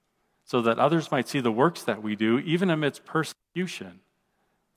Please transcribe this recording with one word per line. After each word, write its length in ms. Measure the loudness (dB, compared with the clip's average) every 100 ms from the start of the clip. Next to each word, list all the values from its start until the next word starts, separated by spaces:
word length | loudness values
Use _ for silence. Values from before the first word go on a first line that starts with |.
| _ _ _ _ -2
So 160 | 0
that 160 | 2 4
others 320 | 4 2 0
might 180 | -2 -2
see 120 | 0
the 120 | 0
works 300 | 2 2 2
that 200 | -6 -4
we 120 | -4 0
do, 220 | 2 2
even 320 | 0 0 2
amidst 340 | 2 0 -4
persecution, 1000 | -6 -4 -4 -8 _ -8 -8 -8 -14 -18 _ _ _ _ _ _ _